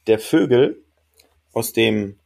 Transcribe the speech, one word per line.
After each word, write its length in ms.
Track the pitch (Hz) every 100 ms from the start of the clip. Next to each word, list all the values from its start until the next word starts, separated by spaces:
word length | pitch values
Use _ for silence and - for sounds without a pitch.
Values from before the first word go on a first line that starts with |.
| -
der 100 | 110
Vögel 640 | - 160 131 123 135 - _ _ _ _ _ _ _
aus 200 | 120 113
dem 440 | - 113 107 101 101